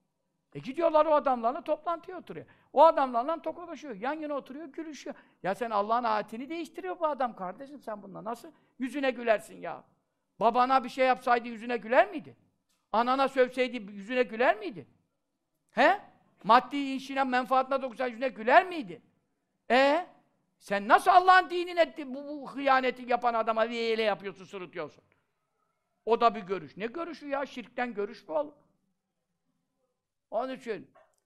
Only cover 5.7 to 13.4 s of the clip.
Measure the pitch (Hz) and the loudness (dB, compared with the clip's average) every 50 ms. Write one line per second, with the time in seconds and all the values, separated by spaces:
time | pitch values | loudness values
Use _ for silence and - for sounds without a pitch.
5.7 | 220 202 202 214 226 247 247 226 214 208 208 - 226 226 285 262 330 339 320 330 | 0 0 0 2 0 0 0 0 0 -2 -2 -6 -10 -12 -12 -10 -10 -10 -10 -12
6.7 | - 349 381 370 359 349 330 302 294 240 262 240 - - 185 180 196 277 277 269 | -12 -12 -10 -10 -6 -2 -2 -2 -2 -2 -4 -4 -6 -8 -10 -10 -10 -12 -16 -18
7.7 | 294 254 - 233 214 208 196 196 180 165 175 214 240 - - 330 - _ _ _ | -20 -16 -12 -12 -12 -12 -12 -14 -14 -12 -10 -10 -10 -10 -14 -18 -20 _ _ _
8.7 | _ - 254 247 226 294 269 262 254 247 240 233 214 208 - - 190 180 175 170 | _ -10 -8 -6 -4 -2 -2 -2 -2 0 2 2 2 0 -2 -8 -18 -14 -12 -12
9.7 | 147 - - _ _ _ _ _ _ _ _ _ _ - 196 233 220 247 247 254 | -12 -14 -16 _ _ _ _ _ _ _ _ _ _ 0 2 2 4 4 4 4
10.7 | 269 262 240 240 - 262 262 262 247 254 - 254 240 240 226 240 233 214 226 240 | 4 2 0 -2 -2 2 2 2 2 2 2 2 2 2 0 -4 -10 -10 -8 -6
11.7 | 240 233 - 220 247 294 370 403 381 277 160 131 117 _ _ _ _ _ _ _ | -6 -6 -2 2 4 4 4 4 2 -10 -12 -14 -18 _ _ _ _ _ _ _
12.7 | _ _ _ _ - 220 240 247 262 269 269 262 - 262 | _ _ _ _ 0 0 2 2 2 2 0 2 2 2